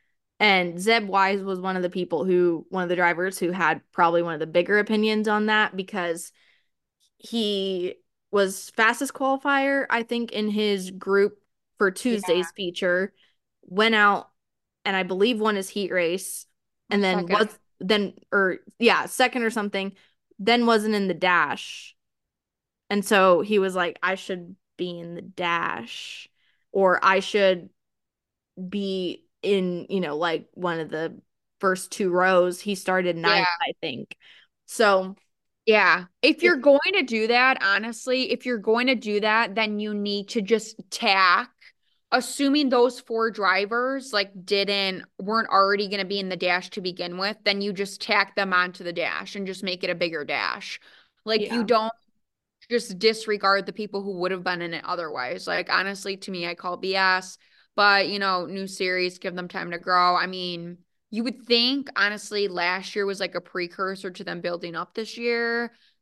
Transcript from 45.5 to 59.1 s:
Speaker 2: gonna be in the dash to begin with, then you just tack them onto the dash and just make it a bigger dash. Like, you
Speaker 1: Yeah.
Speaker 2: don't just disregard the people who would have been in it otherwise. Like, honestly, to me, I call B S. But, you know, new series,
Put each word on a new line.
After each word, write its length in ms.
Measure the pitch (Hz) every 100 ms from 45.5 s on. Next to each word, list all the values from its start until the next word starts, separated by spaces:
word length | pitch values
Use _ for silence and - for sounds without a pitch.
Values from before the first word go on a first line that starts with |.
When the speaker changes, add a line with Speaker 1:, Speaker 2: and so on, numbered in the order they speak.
| 196 196 202 202
Speaker 2:
gonna 160 | 202 185
be 140 | 202
in 100 | 190
the 80 | 180
dash 320 | 180 180 180
to 120 | -
begin 360 | 180 180 175 180
with, 180 | 196 214
then 180 | 208 202
you 120 | 202
just 260 | 190 196 -
tack 360 | - 208 196 -
them 180 | 196
onto 300 | 180 180 180
the 100 | 175
dash 420 | 170 143 76 196 208
and 120 | 190
just 160 | 190
make 200 | 190 180
it 60 | 180
a 60 | 170
bigger 280 | 175 160
dash. 560 | 143 139 90 64 - - _ - _ _ 214
Like, 160 | 220
you 200 | 202 233
Speaker 1:
Yeah. 20 |
Speaker 2:
don't 300 | 214 226 220 - _ _ _ _ _ _ -
just 280 | 233 226 180
disregard 640 | 220 220 220 208 196 196 190
the 80 |
people 280 | 208 208 202
who 180 | 196 180
would 120 | 180
have 120 | 190
been 180 | 180 175
in 120 | 170
it 120 | 165 -
otherwise. 600 | 175 160 135 127 185 185
Like, 240 | 175 180
honestly, 460 | 190 196 196 196 196
to 140 | 196
me, 160 | 185 170
I 80 | 170
call 220 | 180 175
B 180 | 190 190
S. 420 | 190 185 185 - _ _ _ -
But, 320 | 208 196 180
you 120 | 202
know, 260 | 196 185 165
new 220 | 196 190
series, 520 | 190 185 185 180